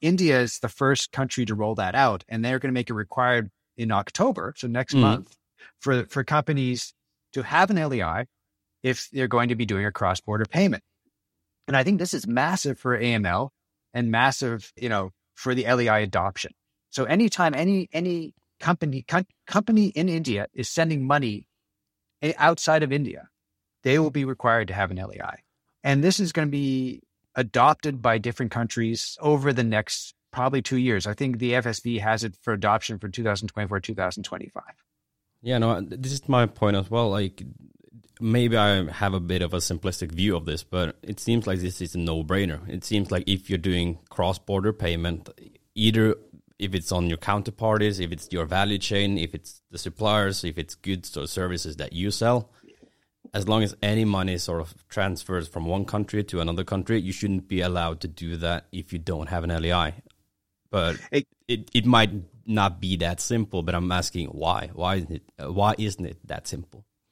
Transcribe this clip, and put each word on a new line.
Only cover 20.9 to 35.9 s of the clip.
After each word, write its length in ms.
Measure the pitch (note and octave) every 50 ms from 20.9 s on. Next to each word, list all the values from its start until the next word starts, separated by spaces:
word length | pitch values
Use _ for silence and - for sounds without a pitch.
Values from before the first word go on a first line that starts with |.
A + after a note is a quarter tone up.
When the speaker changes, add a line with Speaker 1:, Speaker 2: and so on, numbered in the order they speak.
| D#3+ C#3+ C3
Speaker 1:
money 440 | C3 C#3+ D3 C3+ A2+ G#2 G2 - _ _ _ _ _ _ _ _ _ _ _ _ _ _ _ C#3+
i-, 120 | D3+ D#3+ -
outside 440 | D3 E3 E3+ - - E3 D#3 D#3 D3+
of 80 | C3 C3+
India, 360 | D3 C#3 G2 D#2 D2 D2 - _ _ _ _ _ _ _ _ _ _ -
they 160 | C3 C3+ D#3
will 120 | D#3 D3+
be 140 | B2+ D3 C3+
required 440 | C3 B2+ - - A#2+ A2+ A#2 G#2+ F#2
to 60 | F#2+
have 160 | G2+ G2 F2+
an 80 | F#2 F2+
L 120 | F#2+ - F#2+
E 80 | F#2+
I. 180 | F2+ F2+ - - _ _ _ _ _ _ _ _ -
And 220 | C#3 C#3 C#3 D3
this 160 | F#3 F#3 -
is 120 | G3 E3 -
gonna 160 | E3 D#3 D3
be 520 | C#3+ C#3+ C#3 C3+ C3 C3 B2+ B2+ - - - _ _ _ _ _ _
adopted 680 | C3 B2 G#2 - A#2+ B2 D3 D3+ - - D3+ C#3 B2 A#2
by 160 | A#2+ A2+ A2+
different 340 | G#2 A#2+ A2+ - B2+ G#2+ -
countries 640 | A#2 A#2 A2+ - A#2+ A2+ A2+ A2+ A2+ - - - -
over 320 | D#3 D3 D3+ C#3 C3+ C#3+ C3
the 120 | B2 A#2+
next 500 | A2+ G#2+ G#2+ G#2+ - - - - - - _ _ _
probably 300 | - C3 B2 C3 C#3 C3+ -
two 140 | - C3+
years. 300 | B2 B2+ B2+ A2 F#2+ F2
I 80 | G#2 G#2
think 240 | - C#3+ C3 B2 G#2+
the 160 | B2 A#2+ A#2+
F 120 | B2+ A2+
S 140 | A#2 A2 -
B 180 | - A#2+ A#2+ G#2+
has 260 | G2+ A2 A2 G#2+ A2+
it 120 | G#2+ F2+ - _
for 100 | A#2 A2
adoption 460 | G2 G2+ G#2 G#2+ A2 - - A2+ F#2
for 100 | - G2
two 160 | F#2 B2 A#2
thousand 240 | A2+ G2+ F#2+ A2 G2+
twenty-four, 320 | - G#2+ G#2 F#2+ G#2 G2
two 140 | - - G#2+
thousand 300 | F#2+ F#2 F2+ - G#2 F#2+
twenty-five. 500 | - F#2 - - - - - - - - _ _ _ _ _ _ _ _ _ _ _ _ _
Speaker 2:
Yeah, 180 | A#2 A#2+ B2+ A#2
no, 220 | A2+ A#2 A2+ F2
th-, 200 | G2 -